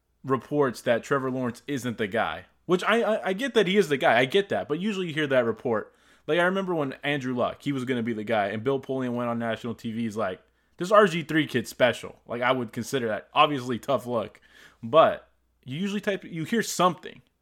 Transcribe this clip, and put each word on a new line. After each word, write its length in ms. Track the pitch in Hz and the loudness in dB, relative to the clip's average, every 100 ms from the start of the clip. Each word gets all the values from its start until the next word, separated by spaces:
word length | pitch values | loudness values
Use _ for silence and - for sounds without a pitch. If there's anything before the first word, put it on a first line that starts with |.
| _ _ | _ _
reports 580 | 131 131 - 147 135 - | -4 -4 -2 0 0 0
that 200 | 123 113 | 0 0
Trevor 280 | - 143 131 | 2 -2 0
Lawrence 300 | 131 120 - - | -4 -4 -6 -8
isn't 300 | 139 120 107 | -6 -6 -4
the 100 | 104 | -2
guy? 380 | 110 85 85 - _ - | 0 -2 -4 -14 _ -2
Which 180 | 180 | 0
I, 180 | 190 233 | 2 2
I, 260 | 208 220 190 | 2 -2 -2
I 40 | |
get 220 | 196 277 220 | -4 0 2
that 120 | 180 | 4
he 80 | 208 | 4
is 120 | 156 | 2
the 80 | 139 | 2
guy. 200 | 160 117 | 4 4
I 80 | 131 | 4
get 240 | 196 196 | 0 0
that. 180 | 104 98 | -4 -4
But 100 | 160 | -4
usually 280 | 208 190 175 | -4 -4 -6
you 60 | |
hear 140 | 151 143 | -4 2
that 180 | 131 117 | 2 2
report. 480 | 110 127 107 - _ _ _ - | -2 -2 -2 -4 _ _ _ -2
Like, 140 | 165 | 2
I 40 | |
remember 300 | 180 190 185 | 2 0 -2
when 200 | 170 135 - | -2 -4 -4
Andrew 320 | 143 143 127 123 | -4 -4 -2 -2
Luck, 260 | 101 - | -2 -2
he 100 | 143 | -4
was 100 | 135 123 | -4 -2
gonna 160 | 123 | -2
be 100 | 117 | -2
the 100 | 107 | -4
guy, 240 | 107 107 98 | 0 0 0
and 160 | 107 | -2
Bill 160 | 123 135 | -2 -4
Polian 340 | 135 131 123 | -4 -4 -4
went 160 | 120 120 | -4 -4
on 80 | 117 | -4
national 360 | 117 110 117 110 | -4 -6 -8 -8
T 160 | 117 | -8
V. 120 | 113 | -6
He's 120 | 113 104 | -6 -4
like, 240 | 95 92 _ _ _ - | -4 -6 _ _ _ -10
"This 120 | 180 | 4
R 160 | 208 196 | 6 6
G 160 | 170 | 2
three 220 | 151 156 135 | 0 0 2
kid's 220 | 123 - | -2 -4
special. 460 | - 123 113 - - - | 2 2 2 -10 -16 -10
Like, 160 | 120 | -2
I 120 | 123 | 0
would 180 | 131 113 | 0 -2
consider 380 | 123 110 135 117 | -8 -6 -4 -2
that." 180 | 101 - | -4 -4
Obviously, 440 | 139 151 139 123 113 | 2 2 2 -4 -6
tough 280 | - 123 120 | 0 -2 0
luck. 340 | 117 95 - _ - - _ | -4 -4 -12 _ -20 -20 _
But 460 | 117 156 123 78 _ _ _ _ 127 | 4 6 6 4 _ _ _ _ -12
you 120 | 147 | -6
usually 220 | 196 208 | -4 -4
type, 240 | 208 190 | -4 -6
you 220 | - 170 151 | -8 -10 -2
hear 160 | 233 | -2
something. 580 | - - 180 - - - _ _ | -2 2 2 2 -12 -18 _ _